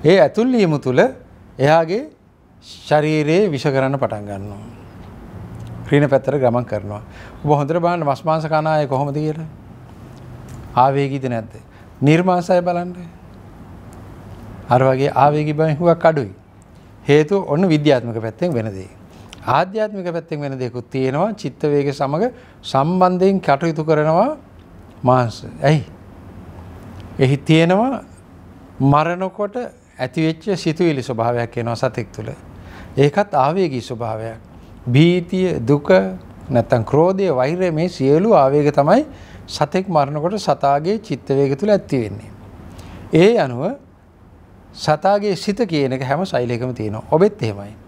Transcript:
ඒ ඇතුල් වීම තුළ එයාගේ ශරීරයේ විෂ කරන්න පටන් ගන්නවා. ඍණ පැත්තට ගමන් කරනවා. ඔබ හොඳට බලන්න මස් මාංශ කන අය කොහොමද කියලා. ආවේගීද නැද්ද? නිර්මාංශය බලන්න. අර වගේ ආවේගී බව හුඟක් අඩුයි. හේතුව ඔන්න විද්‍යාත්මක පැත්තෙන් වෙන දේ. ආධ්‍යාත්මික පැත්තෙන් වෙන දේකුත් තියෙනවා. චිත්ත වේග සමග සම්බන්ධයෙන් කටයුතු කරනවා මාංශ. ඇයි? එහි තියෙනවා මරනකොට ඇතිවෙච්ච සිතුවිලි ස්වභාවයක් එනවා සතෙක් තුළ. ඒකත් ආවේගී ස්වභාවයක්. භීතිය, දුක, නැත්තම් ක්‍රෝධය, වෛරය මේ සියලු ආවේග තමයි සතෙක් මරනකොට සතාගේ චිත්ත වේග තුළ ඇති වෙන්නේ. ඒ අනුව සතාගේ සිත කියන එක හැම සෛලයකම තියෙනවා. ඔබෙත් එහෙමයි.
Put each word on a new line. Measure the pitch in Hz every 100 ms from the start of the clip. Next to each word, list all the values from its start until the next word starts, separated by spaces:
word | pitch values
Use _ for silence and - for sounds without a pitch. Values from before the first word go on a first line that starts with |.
ඒ | 147 190
ඇතුල් | 147 - 247
වීම | 247 185 147
තුළ | 131 127 233 254 - - - -
එයාගේ | 139 160 165 202 311 _ _ _ _ _ - -
ශරීරයේ | - 151 151 156 147 170 208
විෂ | 139 151
කරන්න | 135 135 139
පටන් | 120 107 101
ගන්නවා. | 101 101 101 110 - - - - - - - - - - - -
ඍණ | 143 143
පැත්තට | 135 135 139
ගමන් | 123 120 117
කරනවා. | 107 101 104 113 - - -
ඔබ | 147
හොඳට | 147 139 170
බලන්න | 170 175
මස් | 147 131
මාංශ | 160 160 156
කන | 156 156
අය | 156 139
කොහොමද | 135 143 139
කියලා. | 156 156 160 - - - - - - - - - - - -
ආවේගීද | 120 131 139 139 139 131
නැද්ද? | 117 104 - - - - -
නිර්මාංශය | 135 160 185 180 170 180
බලන්න. | 180 175 175 180 170 - - - - - - - - - - - - - - - -
අර | 120
වගේ | 131 131 139
ආවේගී | - 143 151 151 151
බව | 160 147
හුඟක් | 170 170 170
අඩුයි. | 156 104 - - - - - - -
හේතුව | - 147 156 196 185
ඔන්න | 147 190
විද්‍යාත්මක | 156 147 131 117 113
පැත්තෙන් | 110 107 180
වෙන | 123 110
දේ. | 95 92 - - - - - -
ආධ්‍යාත්මික | 131 180 220 214 208 180
පැත්තෙන් | 170 165 151
වෙන | 143 135
දේකුත් | 123 120 117
තියෙනවා. | 135 131 131 202
චිත්ත | 214 143 -
වේග | 151 143 143
සමග | 135 139 151 240 233 - -
සම්බන්ධයෙන් | - 135 147 185 180 180 190 196
කටයුතු | - 139 165 156 156
කරනවා | 151 151 165 247 302 - - - - - -
මාංශ. | 120 127 117 - - -
ඇයි? | 139 156 98 - - - - - - - - - - - - -
එහි | 131 139
තියෙනවා | - 160 165 190 247 262 - - - - - - - -
මරනකොට | 135 143 160 180 190 185 202 247 247 - _ -
ඇතිවෙච්ච | 127 165 160 160 - 180
සිතුවිලි | 165 156 175 143
ස්වභාවයක් | 120 113 117 120 117 -
එනවා | 117 117
සතෙක් | 131 117 101
තුළ. | - 110 - - - - - - -
ඒකත් | 143 202 202
ආවේගී | 147 135 180 180 131
ස්වභාවයක්. | 110 117 117 110 113 110 - - - - -
භීතිය, | 123 165 180 175 185 185 151
දුක, | 113 143 143 190 190 185 - - -
නැත්තම් | 123 110 123 107
ක්‍රෝධය, | 143 170 190 190
වෛරය | 131 131 175 185
මේ | 156 175
සියලු | - 135 151 214
ආවේග | 190 135 147 147
තමයි | 143 143 220 302 - - - -
සතෙක් | - 147 185 190
මරනකොට | 160 139 147 160 208
සතාගේ | - 143 143 143 160 220
චිත්ත | 220 139 -
වේග | 135 139 139
තුළ | 202
ඇති | 202 202 139
වෙන්නේ. | 107 101 - - - - - - - - -
ඒ | 160 190 233
අනුව | 143 120 165 285 - _ _ _ - - - - -
සතාගේ | - - 151 185 202 202 180
සිත | - 202 226
කියන | 160 135
එක | 131
හැම | 131 143 190
සෛලයකම | 123 123 120 127
තියෙනවා. | 117 107 110 -
ඔබෙත් | 156 202 208
එහෙමයි. | 117 101 101 110